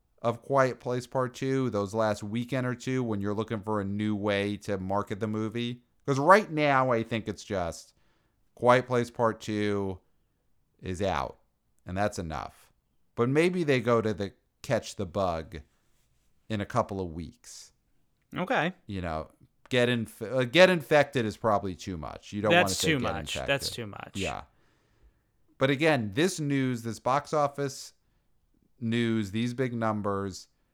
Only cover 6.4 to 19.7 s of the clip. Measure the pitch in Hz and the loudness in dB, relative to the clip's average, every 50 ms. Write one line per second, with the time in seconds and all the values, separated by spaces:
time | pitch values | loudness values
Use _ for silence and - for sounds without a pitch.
6.4 | 196 165 160 151 151 143 135 131 131 131 120 113 113 - 120 110 98 107 95 - | 6 2 0 2 2 4 4 4 4 4 2 2 0 -2 -4 -4 -4 -4 -6 -8
7.4 | - - 104 95 87 82 80 - - - _ _ _ _ _ _ _ _ _ _ | -6 -6 -4 -2 -2 -4 -6 -10 -14 -20 _ _ _ _ _ _ _ _ _ _
8.4 | _ _ _ - 120 120 123 127 123 - 127 120 120 120 - - 120 113 104 - | _ _ _ 2 4 6 6 6 4 2 0 0 0 -2 0 0 0 2 0 -2
9.4 | - - 107 104 104 104 101 101 98 95 90 87 _ _ _ _ _ _ _ _ | -6 -4 -2 -2 0 0 0 -2 -2 -4 -6 -10 _ _ _ _ _ _ _ _
10.4 | _ _ _ _ _ _ _ _ - 90 92 85 101 95 85 71 65 - - _ | _ _ _ _ _ _ _ _ -10 -8 -4 -2 -2 0 0 -2 -2 -4 -8 _
11.4 | _ _ _ _ _ _ _ _ _ - 90 95 104 104 - - 87 80 78 69 | _ _ _ _ _ _ _ _ _ -8 -2 -2 -2 -2 -2 -6 -8 -6 -8 -8
12.4 | - - - - - _ _ _ _ _ _ _ _ _ _ - 117 127 139 151 | -10 -10 -14 -20 -20 _ _ _ _ _ _ _ _ _ _ 0 0 2 4 4
13.4 | 170 185 180 180 165 147 135 127 107 120 120 113 107 110 107 - 101 92 - _ | 4 4 2 0 2 2 2 2 4 4 4 4 2 0 -2 -2 -6 -8 -8 _
14.4 | _ _ _ _ - - 123 107 - - - - 101 82 - 104 98 90 85 82 | _ _ _ _ -4 -2 -2 -2 -2 -4 -8 -8 -8 -4 -2 0 0 0 0 -4
15.4 | 76 64 - 78 - _ _ _ _ _ _ _ _ _ _ _ _ _ _ _ | -6 -10 -14 -16 -16 _ _ _ _ _ _ _ _ _ _ _ _ _ _ _
16.4 | _ - 110 101 101 - - 123 104 - 101 95 92 85 76 87 82 - - _ | _ -6 -4 -4 -4 0 0 0 0 0 -4 -6 -6 -6 -8 -10 -10 -12 -14 _
17.4 | - - - - - - _ _ _ _ _ _ _ _ _ _ _ _ - - | -20 -20 -20 -20 -20 -20 _ _ _ _ _ _ _ _ _ _ _ _ -8 -6
18.4 | 180 185 254 180 147 175 185 - _ - 101 95 87 85 78 78 73 - _ _ | -4 -2 0 0 0 -2 -4 -8 _ -10 -8 -6 -4 -4 -4 -6 -8 -10 _ _
19.4 | - _ _ _ - _ | -20 _ _ _ -8 _